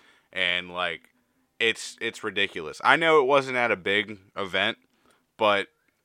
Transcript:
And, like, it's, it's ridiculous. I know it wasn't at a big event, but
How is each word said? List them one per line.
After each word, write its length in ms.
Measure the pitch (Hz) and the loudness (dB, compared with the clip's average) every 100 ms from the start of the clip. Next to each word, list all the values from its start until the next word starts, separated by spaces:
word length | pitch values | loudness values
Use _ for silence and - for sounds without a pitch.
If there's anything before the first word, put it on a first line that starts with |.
| _ _ _ | _ _ _
And, 380 | 90 90 90 90 | -4 -2 -2 -6
like, 380 | 87 87 82 _ _ _ _ _ - | -6 -6 -6 _ _ _ _ _ -2
it's, 380 | 113 110 - - | -2 -2 -6 -8
it's 200 | 117 - | -10 -8
ridiculous. 600 | 110 98 98 95 78 69 | -8 -4 -4 -4 -10 -2
I 140 | - 139 | 2 4
know 240 | 165 156 | 4 4
it 60 | 131 | 4
wasn't 280 | 143 131 127 | 2 2 0
at 160 | 120 | 0
a 60 | 101 | 0
big 420 | 90 101 104 104 95 - | 0 0 0 -8 -14 -10
event, 420 | 98 92 104 110 _ _ _ _ _ - | -6 -2 -2 -4 _ _ _ _ _ 0
but 300 | 107 101 95 _ _ _ | 2 2 0 _ _ _